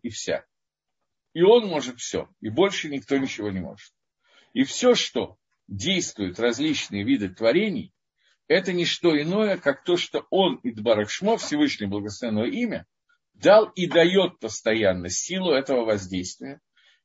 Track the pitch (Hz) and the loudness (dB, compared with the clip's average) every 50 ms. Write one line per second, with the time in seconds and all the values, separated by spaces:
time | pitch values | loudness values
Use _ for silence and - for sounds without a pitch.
0 | - 113 107 - - - 71 - - _ _ _ _ _ _ _ _ _ _ _ | -10 -12 -12 -8 -6 -6 -6 -6 -8 _ _ _ _ _ _ _ _ _ _ _
1 | _ _ _ _ _ _ - 160 180 196 233 247 220 190 160 143 120 127 123 - | _ _ _ _ _ _ 0 4 6 8 8 6 6 2 -4 -4 -4 -6 -10 -12
2 | - - - 82 80 - _ _ 110 110 110 147 196 196 190 - - 151 143 135 | -8 -6 -6 -6 -6 -8 _ _ -10 -4 0 2 2 2 0 -4 -8 -8 -10 -10
3 | - - 139 139 135 131 - 113 104 104 95 92 82 71 - - - - _ _ | -4 -2 -2 -2 -2 -4 -6 -6 -6 -6 -6 -6 -8 -10 -14 -18 -20 -20 _ _
4 | _ _ _ _ _ _ _ _ _ _ - - 269 - - - 247 247 240 - | _ _ _ _ _ _ _ _ _ _ -2 -2 -2 -2 -2 2 4 4 4 4
5 | - - - 117 95 - - _ _ _ _ _ _ - 104 95 90 175 190 87 | 0 -2 -4 -4 -4 -4 -8 _ _ _ _ _ _ -14 -10 -6 -4 -2 -2 -2
6 | - - - - 98 90 90 107 117 120 120 127 151 160 139 - - - 101 101 | -4 -6 -6 -6 -6 -6 -2 0 0 0 0 0 -2 -2 -2 -2 -6 -6 -6 -4
7 | 101 120 139 110 101 92 92 - 113 113 135 180 220 214 165 110 - - _ _ | 0 0 0 0 0 -4 -4 0 0 2 2 2 0 0 -4 -6 -10 -12 _ _
8 | _ _ _ _ _ _ _ _ _ - 156 190 190 196 180 175 165 - - - | _ _ _ _ _ _ _ _ _ 0 0 0 2 0 -2 -2 -2 -2 -2 0
9 | - 170 156 147 147 165 180 214 220 202 185 175 - 143 139 - - 180 175 170 | 2 2 2 2 0 0 0 0 0 0 -2 0 0 -2 -2 -2 -2 -2 -2 0
10 | - - - 147 - _ - 185 190 160 127 - - 123 113 107 104 120 110 107 | -2 -4 -6 -6 -4 _ 0 2 2 2 0 -4 -6 -8 -8 -2 0 2 2 2
11 | 104 104 - - 190 214 226 196 - - 147 147 151 135 - - 107 98 101 104 | 0 -2 -6 -2 0 0 0 0 -2 -4 0 0 0 0 0 -4 -4 -4 -4 -4
12 | 101 107 104 - 127 113 107 107 117 123 - 226 247 214 139 - - _ _ _ | -6 -8 -8 -8 -6 -2 -2 0 0 -2 -2 -4 -4 -4 -6 -8 -10 _ _ _
13 | _ _ _ _ _ _ _ _ - 170 208 226 214 - - 180 175 147 151 170 | _ _ _ _ _ _ _ _ 6 8 8 8 6 4 -2 -4 -2 2 4 4
14 | 165 180 185 196 180 - - _ - 107 - - - 113 110 113 104 95 92 90 | 4 6 4 2 2 2 -2 _ -10 -10 -10 -4 -2 0 2 4 2 2 2 0
15 | 87 90 95 - - - 180 190 185 175 139 135 135 - 135 123 113 110 107 101 | -4 -6 -8 -8 -6 -6 -6 -2 0 0 0 0 0 0 0 0 2 2 0 -2
16 | 95 90 95 90 90 - - - 123 135 143 - _ _ _ _ _ _ _ _ | -2 -6 -6 -6 -6 -8 -12 -14 -16 -16 -16 -18 _ _ _ _ _ _ _ _